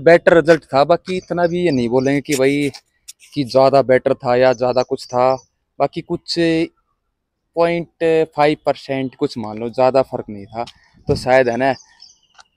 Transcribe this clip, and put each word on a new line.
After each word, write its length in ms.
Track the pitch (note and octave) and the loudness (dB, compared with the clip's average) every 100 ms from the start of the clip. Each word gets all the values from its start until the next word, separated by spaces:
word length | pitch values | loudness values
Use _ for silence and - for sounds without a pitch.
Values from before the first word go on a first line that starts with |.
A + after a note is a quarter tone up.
better 320 | D3 E3+ - E3+ | 6 4 6 4
result 280 | D3+ D#3+ | 4 2
था, 200 | - C3 | 2 0
बाकी 320 | D3 E3+ - F#3 | 2 0 -2 -8
इतना 280 | - E3+ F3 | -6 -4 -2
भी 160 | F3 | -2
ये 80 | F3 | -2
नहीं 160 | C3+ A#2+ | 0 0
बोलेंगे 300 | B2+ C3 C#3+ | 0 0 -2
कि 140 | C3+ C#3+ | -2 -2
भाई 340 | C3+ C#3+ C#3+ - _ _ - - - | 0 0 -4 -8 _ _ -20 -20 -14
कि 100 | - B2+ | -8 -2
ज़्यादा 360 | C3 C3+ C#3 | 2 4 2
better 300 | A#2+ B2+ C3 C3 | 2 0 0 -4
था 200 | B2+ B2 | -2 0
या 160 | B2+ | 2
ज़्यादा 300 | A#2+ B2 B2+ | 0 -2 -2
कुछ 220 | B2+ C3 - | -2 -6 -6
था, 280 | B2 B2+ C3 - _ _ - | -2 0 -2 -8 _ _ -6
बाकी 220 | C#3+ - | -6 -6
कुछ 320 | D#3 E3+ - - E3 D#3+ E3 _ _ _ _ _ _ _ _ - | -10 -10 -8 -4 -2 0 -4 _ _ _ _ _ _ _ _ -2
पॉइंट 480 | E3+ E3+ E3 - E3 D#3+ D#3 - | -2 -2 -8 -4 0 0 0 0
फ़ाइव 220 | D3 D3 - | 0 0 -4
परसेंट 500 | C#3 - C3+ C3 - | -6 -6 -6 -6 -6
कुछ 220 | D3 - | -6 -6
मान 200 | G#2+ G#2+ | -10 -10
लो, 120 | A#2+ | -8
ज़्यादा 320 | A2+ C3 C3 | 0 2 2
फ़र्क 220 | C3 B2 A2+ | -2 -6 -12
नहीं 160 | G#2 G2 | -14 -14
था। 180 | A2+ A#2 - _ _ - | -12 -12 -14 _ _ -6
तो 80 | C#3+ | -4
शायद 320 | C3 B2+ B2 | 2 2 2
है 60 | A#2 | 0
ना, 160 | C3+ B2+ _ _ - _ _ _ _ | -2 -4 _ _ -20 _ _ _ _